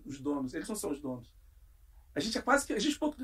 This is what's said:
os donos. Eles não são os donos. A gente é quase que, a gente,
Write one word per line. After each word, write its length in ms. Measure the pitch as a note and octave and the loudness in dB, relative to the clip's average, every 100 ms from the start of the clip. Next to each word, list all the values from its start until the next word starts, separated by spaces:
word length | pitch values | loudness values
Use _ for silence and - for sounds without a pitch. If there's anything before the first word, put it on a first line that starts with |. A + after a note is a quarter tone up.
| - | -8
os 140 | C3+ | -6
donos. 340 | C3 C#3+ C3 | -2 0 -2
Eles 140 | A#2+ - | -4 -4
não 80 | G#3 | -4
são 160 | G3 | -2
os 80 | D3 | -4
donos. 340 | C3+ B2 B2 - - - - - - - - | -4 -6 -10 -20 -20 -20 -20 -20 -20 -20 -6
A 60 | - | -2
gente 180 | G3+ B3 | 0 0
é 40 | |
quase 240 | - C#4 - | 4 4 4
que, 60 | |
a 60 | D4+ | 2
gente, 200 | D#4 - D4+ - | 2 2 0 -2